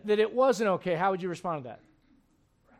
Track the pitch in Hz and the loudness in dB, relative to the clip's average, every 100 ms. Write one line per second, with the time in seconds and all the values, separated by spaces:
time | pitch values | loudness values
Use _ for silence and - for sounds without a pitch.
0 | 208 208 220 240 269 208 214 175 180 160 | 0 2 2 4 2 4 0 0 -2 0
1 | 196 190 180 160 180 156 117 107 _ _ | 0 0 -4 -6 -6 -6 -8 -16 _ _
2 | _ _ _ _ _ _ _ | _ _ _ _ _ _ _